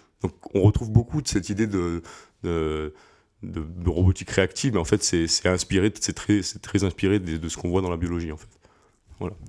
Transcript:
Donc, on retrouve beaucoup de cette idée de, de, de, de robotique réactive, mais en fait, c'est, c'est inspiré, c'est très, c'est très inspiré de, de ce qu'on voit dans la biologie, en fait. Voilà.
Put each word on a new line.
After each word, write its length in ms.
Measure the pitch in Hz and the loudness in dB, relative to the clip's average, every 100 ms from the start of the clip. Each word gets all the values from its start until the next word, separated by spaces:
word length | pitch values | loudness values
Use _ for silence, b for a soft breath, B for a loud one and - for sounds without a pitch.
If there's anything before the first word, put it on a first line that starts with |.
| B _ | B _
Donc, 120 | 90 - - | -8 -8 -4
on 60 | - | 4
retrouve 300 | 95 - 117 | 4 4 2
beaucoup 320 | 110 117 151 | 2 2 -2
de 60 | 135 | -2
cette 200 | 101 90 | -2 -2
idée 180 | 101 110 | -2 0
de, 360 | 98 87 85 B B B _ | 0 0 -2 B B B _
de, 500 | 90 82 78 78 76 78 b b b _ | -4 -2 0 -2 -6 -10 b b b _
de, 200 | 92 87 | -12 -10
de 260 | 78 90 87 | -10 -4 -2
robotique 400 | 80 92 90 92 | 4 4 2 0
réactive, 440 | - 95 - 139 | 2 2 2 0
mais 40 | 104 | 0
en 60 | |
fait, 180 | 82 - | 2 2
c'est, 240 | - 87 82 | 2 2 2
c'est 220 | - 92 | 2 2
inspiré, 420 | 90 - 95 104 - | 0 2 2 2 0
c'est 140 | - | -4
très, 300 | 85 - 104 | -4 0 0
c'est 180 | 92 - | 0 -8
très 240 | - 101 | -4 0
inspiré 340 | 95 - 98 104 | 0 0 2 2
de, 200 | 90 80 | 0 -4
de 100 | 80 | -4
ce 80 | - | -6
qu'on 140 | 87 | -2
voit 100 | 90 | 0
dans 100 | 92 | 0
la 60 | 85 | -2
biologie, 360 | 85 87 85 | -2 -2 -4
en 40 | 76 | -8
fait. 140 | - _ b b b b _ - | -14 _ b b b b _ -12
Voilà. 160 | 92 92 | -10 -10